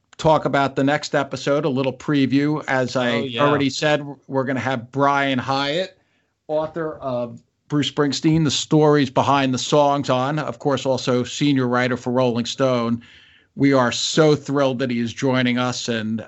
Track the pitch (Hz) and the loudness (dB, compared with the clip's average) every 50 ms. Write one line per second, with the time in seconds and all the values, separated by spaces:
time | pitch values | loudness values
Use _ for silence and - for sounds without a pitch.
0 | _ _ _ - - 160 156 143 - 147 139 139 139 131 135 147 135 139 147 147 | _ _ _ 0 2 2 4 2 2 0 0 0 0 0 0 0 0 2 0 0
1 | - - - 143 135 - 139 127 - 147 143 147 139 143 127 135 135 131 123 - | -2 -2 -2 -2 -2 -4 -6 -6 -2 -2 0 0 0 0 -2 -2 -2 -2 -4 -4
2 | - 156 147 139 135 - 131 139 143 151 156 - - - 135 131 127 117 - 131 | -2 0 2 2 2 2 2 2 2 0 -2 -2 -2 -2 -2 0 -2 -2 -2 -2
3 | 123 120 120 120 139 131 117 117 147 143 147 139 139 135 135 - 156 151 151 143 | 0 0 0 -2 -2 -4 -2 0 2 2 2 2 0 -2 -2 -2 0 0 0 0
4 | 147 143 139 - _ - 135 135 127 117 131 - 117 131 131 117 110 - - 135 | -2 -6 -14 -16 _ -6 -4 -4 -2 -2 -4 -4 -4 -4 -4 -6 -8 -6 -2 0
5 | 139 143 143 139 139 139 135 123 110 135 135 135 143 143 151 175 190 - - _ | 2 2 2 2 0 0 0 -2 -2 -2 -2 -2 -2 -2 -2 -4 -4 -6 -10 _
6 | _ _ _ _ _ _ _ _ _ - 156 156 156 151 - 170 156 - 143 - | _ _ _ _ _ _ _ _ _ -4 -4 -4 -4 -4 -6 -8 -8 -8 -8 -8
7 | 139 135 123 120 123 117 117 117 _ _ _ _ _ - 147 147 139 131 - 151 | -8 -6 -4 -4 -6 -8 -10 -16 _ _ _ _ _ -4 -2 -2 -2 0 0 -2
8 | 147 139 123 - - 160 156 165 160 135 - - - - 156 151 151 151 147 147 | 0 0 0 0 2 2 2 2 2 0 0 -2 -2 2 2 4 6 6 6 4
9 | 139 - - 135 120 131 139 139 135 131 127 117 - - 156 147 143 143 139 143 | 2 2 0 0 2 2 2 2 2 0 0 -2 -2 0 2 4 4 4 2 0
10 | 131 135 127 127 127 139 156 151 131 127 - - - 143 135 127 - 135 127 123 | 0 0 0 0 0 -2 -4 -4 -6 -6 -8 -4 -2 -2 -2 0 0 -2 -2 0
11 | - 131 123 123 120 - - - 147 147 139 131 127 120 123 123 127 123 127 120 | 0 0 0 0 0 -4 -4 0 0 2 2 2 2 2 2 0 0 0 -2 -2
12 | - 127 123 131 131 123 113 120 113 - - - 135 131 127 120 117 117 117 117 | -4 -2 0 2 2 2 0 -2 -4 -4 -2 0 0 2 2 0 0 -2 -2 -4
13 | - - - - - _ _ _ _ _ - - 139 139 139 131 123 117 113 - | -6 -10 -20 -20 -20 _ _ _ _ _ -4 0 2 4 4 4 4 2 0 -2
14 | - - - 165 156 151 151 143 - - 135 143 139 135 131 120 135 123 120 117 | -4 0 2 4 4 4 4 2 0 -2 0 0 0 0 0 -2 -2 -2 -2 -2
15 | 117 113 110 - 143 135 127 127 127 123 120 123 127 123 120 - - 123 117 113 | -4 -4 -4 -4 -2 0 0 2 0 0 0 0 -2 -2 -4 -4 -4 -4 -4 -4
16 | 107 110 113 110 - | -2 -4 -4 -6 -6